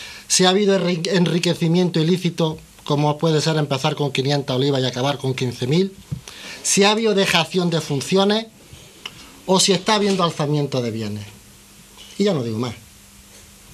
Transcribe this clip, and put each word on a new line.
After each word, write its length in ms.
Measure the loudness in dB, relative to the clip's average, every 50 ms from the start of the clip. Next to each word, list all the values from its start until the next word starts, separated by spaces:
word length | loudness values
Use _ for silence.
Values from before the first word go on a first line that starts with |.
| -16 -18 -18 -16 -6
si 180 | -2 0 2 4
ha 40 | 4
habido 260 | 4 4 4 4 2 2
enri-, 280 | 2 0 -2 -2 -2 0
enriquecimiento 880 | 2 2 2 2 2 0 0 0 -2 0 0 2 2 2 2 2 2 0
ilícito, 580 | 2 2 0 0 0 -2 -2 -2 -2 -2 -4 -6 -14 -20 -20 -10 -4
como 340 | -2 0 2 2 0 0 0
puede 200 | 0 0 2 2
ser 180 | 2 0 0
empezar 380 | 0 0 -2 -2 0 0 -2 0
con 160 | -2 -2 -2
quinientas 440 | -2 -2 0 0 0 0 -2 -2 -2
olivas 260 | 0 0 0 0 0
y 40 | 0
acabar 320 | -2 -2 -2 -2 -2 -2 -2
con 160 | -4 -4 -2
quince 320 | -2 -4 -4 -4 -4 -2
mil, 260 | 0 2 2 0 0 -4 -10 -14 -12 -12 -12 -12 -14 -18 -18 -16 -16 -14 -8 -6
si 200 | -2 2 4 4
ha 80 | 4
habido 220 | 4 2 2 2 2
dejación 560 | 2 2 2 2 2 2 0 0 0 0 0
de 120 | 0 -2
funciones 640 | -2 -2 -2 -4 0 2 2 4 4 4 2 0 -2 -6 -12 -20 -20 -20 -20 -20 -20 -20 -20 -18 -18 -18 -18 -18 -20 -20 -20 -8 -2
o 140 | 2 2 4
si 140 | 4 2 2
está 220 | 0 0 0 0
habiendo 280 | 2 2 2 0 0 0
alzamiento 580 | -2 -2 -2 -2 0 0 0 -2 -2 -2 -4
de 80 | -4 -4
bienes. 340 | -4 -6 -6 -8 -8 -10 -12 -14 -18 -20 -20 -20 -20 -20 -20 -20 -20 -20 -20 -20 -20 -20 -20 -8 -4
Y 60 | 0 0
ya 100 | 2 2
no 100 | 0 -2
digo 140 | -2 -4
más, 160 | -4 -4 -4 -6 -10 -16 -20 -20 -20 -20 -20 -20 -20 -20 -20 -20 -20 -20 -20 -20 -20 -20 -20